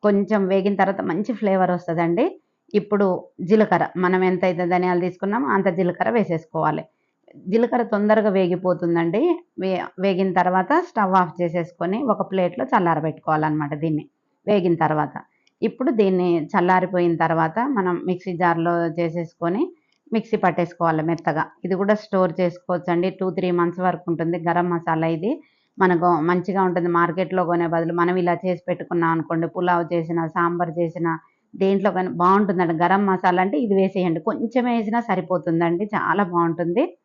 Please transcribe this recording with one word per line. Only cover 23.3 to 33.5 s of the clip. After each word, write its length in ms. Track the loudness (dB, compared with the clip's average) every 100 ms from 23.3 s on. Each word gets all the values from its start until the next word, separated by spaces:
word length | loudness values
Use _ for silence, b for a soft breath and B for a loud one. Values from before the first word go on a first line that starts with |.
త్రీ 160 | -2 -2
మంత్స్ 300 | 0 0 0
వరకు 240 | -2 -2 -4
ఉంటుంది. 300 | -2 -2 -2
గరం 280 | 0 0 0
మసాలా 380 | -2 -2 0 0
ఇది 240 | -2 -4 -6 B B B 0
మనకు 320 | 2 4 2 2
మంచిగా 400 | 2 0 0 0
ఉంటుంది. 260 | 0 0 0
మార్కెట్లో 520 | 2 0 0 -2 -2 0
కొనే 220 | 0 0
బదులు 260 | 0 0
మనం 220 | 0 0 2
ఇలా 180 | 0 0
చేసి 260 | -2 -4 -4
పెట్టుకున్నాం 460 | -6 -4 0 0
అనుకోండి, 360 | 0 -2 -2 -2
పులావ్ 380 | -2 0 0 0
చేసినా, 360 | -4 -2 -4 -4
సాంబార్ 460 | -2 -2 0 -4 -2
చేసినా, 380 | -4 -2 -4 -4 b b b
దేంట్లో 360 | -2 0 2 0
కానీ 180 | 0 -4 0
బాగుంటుందండి. 600 | 4 4 2 0 0 2
గరం 260 | 2 2 2
మసాలా 360 | 2 2 2
అంటే 160 | 0